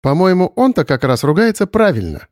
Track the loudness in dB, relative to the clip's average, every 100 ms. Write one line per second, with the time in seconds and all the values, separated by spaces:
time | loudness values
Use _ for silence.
0 | -2 0 2 2 0 0 0 0 -2 -2
1 | 0 0 0 2 0 0 -2 2 0 0
2 | -6 -10 -14